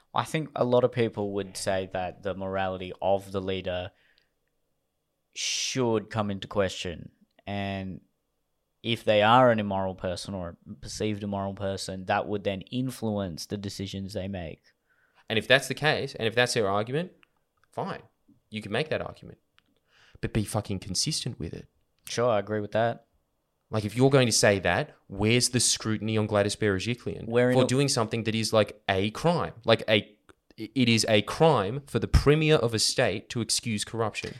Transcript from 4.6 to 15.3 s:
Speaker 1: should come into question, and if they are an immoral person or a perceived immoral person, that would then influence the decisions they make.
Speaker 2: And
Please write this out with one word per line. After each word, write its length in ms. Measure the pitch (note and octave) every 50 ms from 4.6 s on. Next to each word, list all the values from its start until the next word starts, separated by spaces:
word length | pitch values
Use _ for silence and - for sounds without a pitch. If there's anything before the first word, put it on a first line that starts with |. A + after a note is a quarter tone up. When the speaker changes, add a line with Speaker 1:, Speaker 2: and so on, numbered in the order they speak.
| _ _ _ _ _ _ _ _ _ _ _ _ _ _ -
Speaker 1:
should 760 | - - - - - - - - C3+ B2+ A#2 A2+ G#2+ G2 -
come 220 | - A2+ G#2 G2+
into 160 | G2 G2 - -
question, 600 | - G#2 G2 F#2 - - - F#2 E2 D#2+ - - - _ _ _ _ _ _
and 560 | F#2+ G2+ G2+ G2 G2 G2 G2 F#2+ F#2+ F2+ - - _ _ _ _ _ _ _ _ _ _ _ _ _ _ _ -
if 200 | A2+ A#2 - -
they 180 | A2 G#2+ G#2
are 300 | G#2 G#2+ A#2 B2+ C3 B2
an 80 | A#2 A2
immoral 360 | G#2 G2+ G2 F#2+ F#2+ F#2+ F#2
person 380 | F2+ - F#2+ F2+ F2 - - G2+
or 220 | F#2+ F2 E2+ E2 - _ -
a 40 | G#2+
perceived 480 | - - - - - A2 G#2+ G#2+ G2 G#2+
immoral 300 | G2+ G2+ G2 G2 G2 G2
person, 520 | F#2+ G#2 G2 G2 F#2+ - - F#2 F#2+ F#2+
that 220 | F#2 G2+ G2+ - -
would 160 | G#2 G2+ F#2
then 180 | G2+ G2 F#2+ E2+ -
influence 720 | - B2 B2+ C3 A#2+ - - A2 G#2 G2+ G2 F#2 D#2+ C#2+ -
the 120 | - - G#2
decisions 560 | G2 G2+ - - G2 F#2+ - G2 G2 F#2 G#2
they 140 | G2+ F2+ G2
make. 340 | G2 F#2 E2+ D#2+ E2+ - _ _ _ _ _ _ _ _ _ _ _ _ _
Speaker 2:
And 80 | -